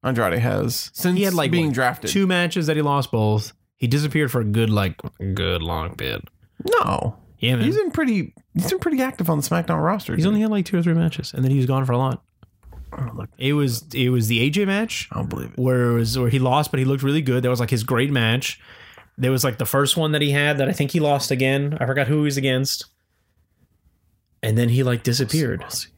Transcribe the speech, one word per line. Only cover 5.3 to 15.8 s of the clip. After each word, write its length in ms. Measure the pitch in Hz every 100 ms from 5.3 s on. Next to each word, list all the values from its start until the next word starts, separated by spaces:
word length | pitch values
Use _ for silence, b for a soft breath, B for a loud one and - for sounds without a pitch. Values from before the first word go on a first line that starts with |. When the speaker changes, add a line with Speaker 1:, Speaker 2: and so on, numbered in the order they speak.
Speaker 2:
good 280 | 95 87 90
long 320 | 82 82 80
bit. 280 | - 65 55 - _ _ _ - 453
Speaker 1:
No. 380 | - - - - - -
Speaker 2:
Yeah, 180 | 117 127
man. 80 | 113
Speaker 1:
He's 100 | 403
been 140 | 381
pretty, 420 | - 294 214 147 - _
he's 160 | - 185
been 80 | 381
pretty 240 | 349 285
active 260 | 262 262 170
on 100 | 156
the 40 |
SmackDown 380 | 139 170 170 160
roster, 300 | 156 202 -
Speaker 2:
He's 100 | -
Speaker 1:
dude. 40 | 170
Speaker 2:
only 120 | 208
had, 80 | 220
like, 140 | 208 175
two 120 | 180
or 40 |
three 120 | 170
matches, 380 | 165 165 - -
and 100 | -
then 60 | 131
he 60 | 139
was 80 | 127
gone 180 | 135
for 80 | 131
a 60 | 120
lot. 240 | 131 123 _ _ - _ - - - -
Speaker 1:
Oh, 140 | 123
look. 140 | 113 104 -
Speaker 2:
It 160 | 131
was, 320 | 147 143 113 -
it 140 | - 123
was 200 | 127 107
the 120 | 117
A 80 | 131
J 140 | 156
match 440 | 202 196 220 - -
Speaker 1:
I 40 | -
don't 100 | 110
believe 220 | - 58
it. 60 | -
Speaker 2:
where 320 | 127 127